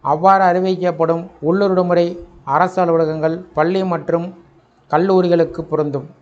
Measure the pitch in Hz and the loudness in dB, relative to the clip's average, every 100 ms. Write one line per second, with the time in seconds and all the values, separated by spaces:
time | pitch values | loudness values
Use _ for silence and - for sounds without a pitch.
0 | 131 151 185 190 190 175 185 185 180 160 | -2 2 4 4 4 2 0 0 -2 0
1 | 165 165 180 - 147 185 202 185 180 170 | 0 -2 -4 -8 -2 0 2 0 2 2
2 | 170 170 - - - 143 185 185 175 165 | 0 -4 -16 -18 -2 0 0 0 0 2
3 | 160 156 156 165 180 - 160 190 190 170 | 0 -2 -2 -4 -8 -2 0 0 -2 -4
4 | 147 170 175 185 - _ _ _ _ 151 | -2 -4 -4 -14 -20 _ _ _ _ -2
5 | 190 185 180 175 165 - 160 151 151 139 | 2 2 2 2 0 -4 -6 -4 -2 -6
6 | 135 - | -10 -20